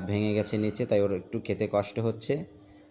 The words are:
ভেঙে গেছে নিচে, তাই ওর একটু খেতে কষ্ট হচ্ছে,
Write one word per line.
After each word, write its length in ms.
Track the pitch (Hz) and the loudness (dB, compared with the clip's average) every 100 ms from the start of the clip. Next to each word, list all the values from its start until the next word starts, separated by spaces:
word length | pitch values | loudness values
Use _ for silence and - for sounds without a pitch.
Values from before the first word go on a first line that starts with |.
| 92 | 2
ভেঙে 280 | 104 107 | 0 2
গেছে 240 | 107 101 107 | 2 0 0
নিচে, 280 | 107 104 120 | 0 -2 2
তাই 160 | 104 | 4
ওর 120 | 101 | 4
একটু 260 | 92 - 117 | 0 -4 -6
খেতে 280 | - 95 104 | -4 -2 0
কষ্ট 280 | 101 101 117 | 0 0 -2
হচ্ছে, 460 | 113 113 - 143 185 - - - - | -2 -2 -2 -2 -6 -16 -20 -20 -20